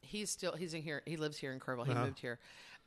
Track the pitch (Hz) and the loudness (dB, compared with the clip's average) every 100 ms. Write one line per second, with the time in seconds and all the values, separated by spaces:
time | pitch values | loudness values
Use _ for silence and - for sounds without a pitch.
0 | - 208 202 - 180 160 175 160 156 139 | -6 -2 0 0 0 0 -2 -2 0 -2
1 | - 160 151 147 139 131 - 123 131 120 | 0 0 0 0 -2 -2 -2 2 4 6
2 | 131 131 123 117 - - - - | 4 2 -4 -4 -8 -18 -16 -18